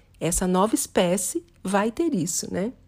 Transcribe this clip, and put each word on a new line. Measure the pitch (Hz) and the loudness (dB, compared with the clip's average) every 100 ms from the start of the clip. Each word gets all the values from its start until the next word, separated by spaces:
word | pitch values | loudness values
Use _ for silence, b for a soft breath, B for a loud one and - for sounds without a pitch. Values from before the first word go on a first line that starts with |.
| b - | b -6
Essa | 160 - 185 | -2 0 2
nova | 185 214 | 2 2
espécie | 294 - 233 180 202 - 339 - - | 0 0 2 2 2 -2 -6 -10 -12
vai | 190 196 220 | -2 0 0
ter | 226 339 | 0 0
isso, | 214 165 - - | 0 -2 -4 -4
né? | 175 220 - | -4 -4 -8